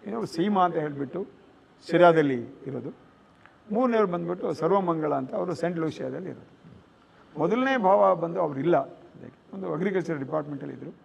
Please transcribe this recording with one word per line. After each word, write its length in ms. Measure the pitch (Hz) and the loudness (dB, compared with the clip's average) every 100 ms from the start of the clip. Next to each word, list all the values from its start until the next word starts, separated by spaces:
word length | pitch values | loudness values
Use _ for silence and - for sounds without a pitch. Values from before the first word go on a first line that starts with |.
| 202 | -8
ಇನ್ನೊಬ್ರು 260 | 226 202 | -6 -6
ಸೀಮಾ 340 | 170 196 196 180 | -2 0 2 2
ಅಂತ 100 | 165 | 2
ಹೇಳಿಬಿಟ್ಟು 520 | 151 143 135 175 202 - - - _ _ - | -4 -6 -8 -8 -10 -14 -20 -20 _ _ -2
ಶಿರಾದಲ್ಲಿ 560 | 170 175 160 143 127 117 - - | 6 8 8 4 0 -6 -12 -10
ಇರೋದು. 300 | 131 131 - - _ _ _ - _ - | -8 -10 -14 -20 _ _ _ -20 _ -4
ಮೂರನೇವ್ರು 360 | 214 254 226 202 | 0 2 2 2
ಬಂದ್ಬಿಟ್ಟು 460 | 175 170 180 202 | 0 -4 -4 -4
ಸರ್ವಮಂಗಳ 600 | 151 160 196 180 160 156 | -2 2 2 2 -2 0
ಅಂತ, 200 | 139 131 | -2 -4
ಅವರು 200 | 123 180 | -4 -4
ಸೆಂಟ್ 260 | 160 170 170 | -2 -4 -2
ಲೂಸಿಯಾದಲ್ಲಿ 500 | 160 - 135 139 180 | -4 -4 -8 -8 -10
ಇರೋದು. 500 | - - - - - - _ _ _ - 151 | -14 -18 -20 -20 -20 -20 _ _ _ -18 -2
ಮೊದಲನೇ 380 | 165 233 262 262 | 0 2 2 2
ಭಾವ 380 | 185 202 196 180 | 4 6 6 4
ಬಂದು 260 | 170 180 | -2 -2
ಅವರಿಲ್ಲ, 340 | 165 135 156 156 - - - - 120 - _ | -2 0 2 2 0 -12 -20 -20 -20 -20 _
ಒಂದು 200 | 196 185 | -12 -6
ಅಗ್ರಿಕಲ್ಚರ್ 460 | 156 190 190 170 156 | -4 -2 -2 -4 -6
ಡಿಪಾರ್ಟ್ಮೆಂಟಲ್ಲಿ 540 | 139 156 147 139 147 | -4 -6 -6 -10 -10
ಇದ್ದರು. 220 | 127 147 - | -12 -16 -18